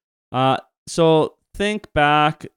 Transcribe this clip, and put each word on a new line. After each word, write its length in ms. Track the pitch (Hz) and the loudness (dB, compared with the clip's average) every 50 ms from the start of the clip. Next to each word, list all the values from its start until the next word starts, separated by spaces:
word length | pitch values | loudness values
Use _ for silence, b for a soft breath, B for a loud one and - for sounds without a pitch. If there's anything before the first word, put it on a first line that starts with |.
| _ _ _ _ _ - | _ _ _ _ _ -8
Uh, 260 | - 127 131 131 131 - - _ _ _ _ | -4 0 0 0 0 -2 -4 _ _ _ _
so 500 | - - 170 165 160 160 156 143 - _ _ _ _ - | -8 -2 0 2 4 4 2 0 -2 _ _ _ _ -8
think 360 | - 202 208 214 208 - - - | -6 -4 -4 -4 -6 -10 -6 -4
back 520 | 156 147 147 147 151 151 151 156 - - - _ | -2 0 2 2 2 2 0 -2 -4 -14 -20 _